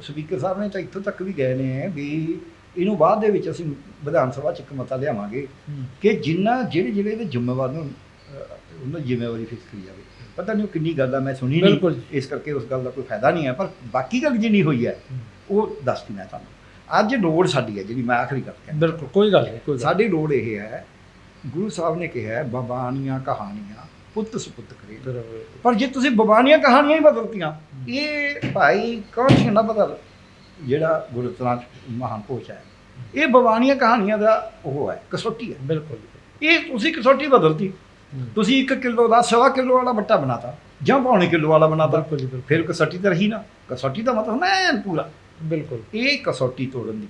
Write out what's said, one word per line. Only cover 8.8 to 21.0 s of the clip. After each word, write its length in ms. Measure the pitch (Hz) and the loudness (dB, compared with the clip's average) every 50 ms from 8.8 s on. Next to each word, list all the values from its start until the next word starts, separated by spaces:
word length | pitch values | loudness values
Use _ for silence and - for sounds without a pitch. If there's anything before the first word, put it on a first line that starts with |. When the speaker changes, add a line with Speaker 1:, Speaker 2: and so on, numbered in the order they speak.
Speaker 1:
ਉਹਨਾਂ 180 | 131 131 160 165 | -10 -8 -8 -6
ਦੀ 80 | 139 123 | -4 -2
ਜ਼ਿੰਮੇਵਾਰੀ 360 | 123 117 117 117 117 113 113 | -2 -2 -2 -4 -6 -8 -10
ਫਿਕਸ 180 | 107 120 110 - - | -10 -12 -16 -16 -16
ਕਰੀ 80 | 113 101 | -16 -16
ਜਾਵੇ। 220 | 92 95 95 98 - - - - 120 - - | -16 -16 -20 -20 -20 -20 -20 -20 -20 -14 -12
ਪਤਾ 160 | 175 185 220 | -8 -6 -4
ਨਹੀਂ 100 | 220 208 | -2 -2
ਉਹ 60 | 208 196 | -2 -4
ਕਿੰਨੀ 240 | - 160 156 165 | -4 -4 -4 -2
ਗੱਲ 220 | 160 131 135 127 135 | 0 0 0 0 0
ਆ, 60 | 135 | -2
ਮੈਂ 140 | 135 135 131 | -2 -4 -4
ਸੁਣੀ 180 | - 127 127 | -4 -2 0
ਨਹੀਂ, 120 | 143 170 190 | 2 4 6
Speaker 2:
ਬਿਲਕੁਲ। 360 | 202 208 196 185 170 143 123 - - | 6 6 4 2 0 0 -2 -6 -6
Speaker 1:
ਇਸ 140 | 143 135 127 | -4 -4 -4
ਕਰਕੇ 260 | - 151 127 - 151 | -4 -8 -8 -6 -6
ਉਸ 120 | 147 131 113 - | -6 -6 -6 -4
ਗੱਲ 140 | 131 131 123 | -6 -6 -6
ਦਾ 60 | 123 | -6
ਕੋਈ 140 | - 139 - | -8 -10 -8
ਫਾਇਦਾ 260 | - 113 104 123 151 | -8 -4 0 2 2
ਨਹੀਂ 160 | 175 170 147 | 2 2 -2
ਹੈ, 60 | 127 | -2
ਪਰ 160 | 123 - 190 - - - 131 117 | -2 -4 -6 -6 -8 -12 -10 -4
ਬਾਕੀ 320 | 113 127 131 - 233 254 311 | -4 -4 -2 -2 -2 0 0
ਗੱਲ 120 | 294 247 | 0 0
ਜਿੰਨੀ 260 | 208 220 226 208 202 | 2 2 4 4 4
ਹੋਈ 240 | 156 156 139 117 117 | 4 4 2 2 0
ਹੈ 140 | 104 - - - - | -2 -4 -6 -12 -14
Speaker 2:
ਹੂੰ। 60 | 131 123 110 - - - - - | -12 -12 -12 -14 -20 -18 -8 -2
Speaker 1:
ਉਹ 260 | 196 208 214 185 165 - 135 | 0 0 0 -2 -6 -4 -4
ਦੱਸਦੀ 300 | 123 - - - - 107 | -4 -4 -4 -6 -12 -12
ਮੈਂ 100 | 95 92 | -12 -12
ਤੁਹਾਨੂੰ। 300 | - - - - - - - - - - - - - 156 185 | -14 -14 -16 -16 -20 -20 -20 -20 -20 -20 -20 -8 -2 0 0
ਅੱਜ 140 | 220 214 269 | 2 2 0
ਲੋੜ 320 | 233 180 165 156 175 185 | 0 0 2 2 2 2
ਸਾਡੀ 320 | 160 - 135 117 110 104 98 | 2 0 -2 -2 -2 -6 -8
ਹੈ 40 | |
ਜਿਹੜੀ 200 | 95 104 120 131 | -8 -6 -6 -4
ਮੈਂ 140 | 120 120 123 | -2 0 0
ਆਖਰੀ 240 | 120 131 - 135 127 | 0 0 -2 -4 -6
ਗੱਲ 140 | - - - - - | -6 -8 -14 -18 -12
ਕਹਿਣਾ। 120 | - 156 151 | -8 -2 0
Speaker 2:
ਬਿਲਕੁਲ, 300 | 165 165 165 165 147 - | 0 0 0 -4 -10 -2
ਕੋਈ 240 | - 196 208 214 | 2 2 4 6
ਗੱਲ 100 | 185 143 | 6 4
ਨਹੀਂ, 100 | 120 - | 4 2
ਕੋਈ 80 | 113 120 - | -4 -6 -6
ਗੱਲ 80 | 151 143 | -4 -4
ਨਹੀਂ। 80 | 120 | -2
Speaker 1:
ਸਾਡੀ 260 | 127 151 175 185 233 220 | 0 0 2 2 2 2
ਲੋੜ 240 | 175 156 156 151 | 0 0 0 0
ਇਹ 260 | 143 120 107 113 107 101 | 0 0 -2 -4 -6 -8
ਹੈ, 280 | 104 110 127 175 - - - - | -8 -10 -12 -14 -14 -18 -20 -20